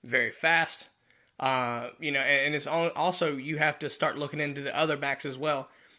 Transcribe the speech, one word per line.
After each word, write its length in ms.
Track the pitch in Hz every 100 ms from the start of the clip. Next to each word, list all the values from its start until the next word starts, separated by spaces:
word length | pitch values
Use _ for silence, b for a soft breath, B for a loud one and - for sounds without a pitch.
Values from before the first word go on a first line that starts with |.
Very 260 | 127 127 117
fast. 600 | - 165 165 160 - - _ b b b _
Uh, 500 | 135 131 123 117 123 -
you 120 | 151
know, 80 | 139
and, 260 | 135 139 139
and 100 | 147
it's 120 | 143
al-, 240 | 160 165 -
also, 400 | 170 175 160 139
you 220 | 139 151
have 220 | 151 143
to 100 | 143
start 260 | - 151 139
looking 240 | 143 151
into 220 | 147 143
the 160 | 139 -
other 180 | 156 147
backs 300 | 139 139 143
as 140 | 131
well. 300 | 151 139 131 b b